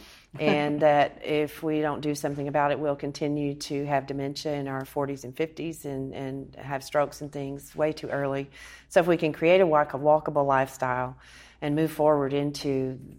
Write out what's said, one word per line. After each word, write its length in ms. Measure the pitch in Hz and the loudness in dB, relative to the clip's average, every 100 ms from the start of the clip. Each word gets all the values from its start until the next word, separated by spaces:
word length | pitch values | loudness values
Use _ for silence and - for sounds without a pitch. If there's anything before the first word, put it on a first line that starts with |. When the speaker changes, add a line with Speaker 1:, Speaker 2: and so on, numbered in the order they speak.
| - | -20
Speaker 1:
<laughs> 260 | - _ 147 | -20 _ -2
Speaker 2:
and 400 | 151 147 147 147 | 2 2 2 4
that 420 | 156 147 143 - - | 6 6 4 0 -2
if 360 | 151 147 - | 0 -2 -4
we 200 | 160 156 | -2 0
don't 180 | 151 127 | 0 -2
do 140 | 147 147 | -4 -2
something 320 | 147 143 143 | -4 -4 -2
about 240 | 147 143 | 2 2
it, 80 | 143 | 2
we'll 160 | 151 143 | -2 -2
continue 580 | 143 139 151 147 143 143 | -4 -4 -2 -2 -2 -4
to 300 | - 143 143 | -6 -4 0
have 220 | 139 135 | -2 -2
dementia 460 | 139 139 143 156 | -6 -6 -6 -4
in 140 | 143 139 | -4 -4
our 160 | 135 131 | -6 -6
forties 400 | 147 139 135 123 | -4 -4 -4 -10
and 100 | 131 | -6
fifties 480 | 160 160 160 160 147 | -6 -6 -10 -8 -8
and, 280 | 135 135 | -6 -8
and 420 | - 135 135 135 - | -8 -8 -8 -12 -14
have 280 | 127 139 | -8 -8
strokes 380 | - 151 143 - | -2 0 0 -2
and 100 | 147 | -12
things 440 | 143 139 139 - - | -8 -8 -10 -12 -2
way 160 | 156 | -2
too 160 | 156 143 | -2 -4
early. 420 | 139 139 139 139 - - - - | -4 -2 -4 -6 -12 -20 -20 0
So 120 | 190 | 2
if 60 | 170 | 4
we 100 | 165 | 4
can 160 | 160 | 2
create 260 | 143 160 185 | 2 6 6
a 60 | 185 | 6
walk-, 260 | 151 147 | 4 2
a 60 | 135 | 0
walkable 460 | 147 151 156 147 139 | 4 4 4 0 2
lifestyle 680 | 135 135 - 127 127 127 131 - - - - | 2 2 -2 -2 -2 -4 -8 -20 -20 -20 -8
and 140 | 151 147 | -2 0
move 160 | 160 | 0
forward 420 | 156 151 147 135 | 2 4 4 2
into 640 | 143 143 143 147 135 131 131 135 | 0 -2 -4 -2 -2 -2 -6 -14